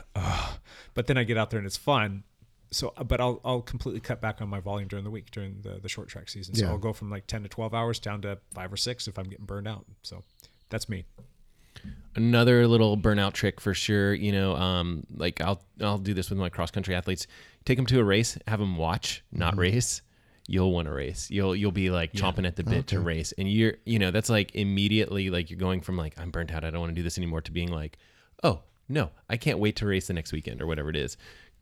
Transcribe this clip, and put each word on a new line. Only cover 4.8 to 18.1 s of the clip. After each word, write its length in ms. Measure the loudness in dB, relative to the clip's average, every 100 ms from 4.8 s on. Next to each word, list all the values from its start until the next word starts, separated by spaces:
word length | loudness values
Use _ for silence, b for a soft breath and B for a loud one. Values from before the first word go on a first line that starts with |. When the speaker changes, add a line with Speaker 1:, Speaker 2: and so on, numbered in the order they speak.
| -6
Speaker 1:
during 160 | -8
the 60 | -8
week 200 | -10 -12
during 300 | -12 -10 -10
the, 160 | -12 -12
the 80 | -10
short 200 | -10 -12
track 200 | -14 -14
season. 280 | -12 -4 0
So 80 |
Speaker 2:
Yeah. 80 | 0
Speaker 1:
I'll 60 | 0
go 140 | -2
from, 160 | -6 -8
like, 200 | -8 -8
ten 160 | -8
to 40 | -8
twelve 240 | -8 -6
hours 280 | -2 -2 -4
down 200 | -6 -6
to 160 | -6 -8 -12
five 200 | -12 -10
or 40 | -6
six 300 | -6 -6 -8
if 100 | -10
I'm 100 | -10
getting 180 | -12
burned 240 | -10 -8 -8
out. 160 | -10 -12 -18
So 220 | -16 -16 -20 _ b b -8
that's 180 | -8 -6
me. 160 | -8 -10 -18 -20 _ -20 _ B B B B B 2
Speaker 3:
Another 500 | 6 8 8 8 8
little 280 | 8 6 4
burnout 360 | 4 4 2
trick 280 | 2 0 0
for 140 | -2
sure. 400 | 0 2 4 4
You 180 | 2 2
know, 240 | 2 2 2
um, 480 | 2 2 0 -4 -8 -4
like, 240 | -4 -2
I'll, 220 | -2 -2 -4 -6
I'll 180 | -2 0
do 160 | 0
this 160 | -2 -2
with 80 | -2
my 100 | -2
cross 220 | -2 -4
country 240 | -2 -2
athletes. 320 | -2 -2 -4 -4 B B B
Take 140 | 0 2
'em 80 | 4
to 120 | 6
a 40 |
race, 340 | 6